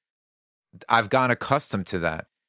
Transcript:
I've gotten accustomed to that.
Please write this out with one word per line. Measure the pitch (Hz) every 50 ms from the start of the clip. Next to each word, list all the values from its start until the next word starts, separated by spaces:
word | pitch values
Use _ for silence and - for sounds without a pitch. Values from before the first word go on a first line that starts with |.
| _ _ _ _ _ _ _ _ _ _ _ _ _ _ - - - -
I've | 120 117 110 98
gotten | 131 131 127 123
accustomed | 117 - - - 135 147 - - - 98 87 -
to | - 87
that. | 82 80 78 85 - _ _ _ _